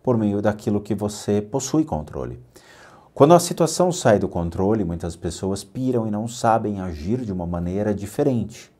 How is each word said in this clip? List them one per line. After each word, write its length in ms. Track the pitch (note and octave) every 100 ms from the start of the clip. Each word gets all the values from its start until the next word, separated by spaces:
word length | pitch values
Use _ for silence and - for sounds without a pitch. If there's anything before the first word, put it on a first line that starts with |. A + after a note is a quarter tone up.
por 160 | - A#2
meio 240 | G#2 G2+
daquilo 400 | G#2 G#2 - G#2
que 140 | G2+
você 480 | G2+ G#2 G#2 - G#2
possui 420 | G#2 C3+ - D3+
controle. 560 | - D#2+ D2+ C#2 B1 B1 - - - - - - -
Quando 220 | - C#3+
a 60 | E3+
situação 500 | E3+ F3 D#3+ - F3+
sai 300 | F3 B2+ G2+
do 80 | G2
controle, 560 | F2 E2+ E2 G2 A2
muitas 320 | F2+ E2+ F2 E2
pessoas 480 | F2 E2 F#2+ G2
piram 420 | - C3 B2+ B2 A2
e 60 |
não 160 | G#2 A2+
sabem 520 | A#2 A#2 A2 A2 G2+
agir 440 | F#2 D#2 E2 B2
de 80 | A#2
uma 120 | F#2
maneira 480 | F2 F2 F2 F#2+ G#2
diferente. 760 | G2+ G2+ - C#3+ A#2+ G2 - - _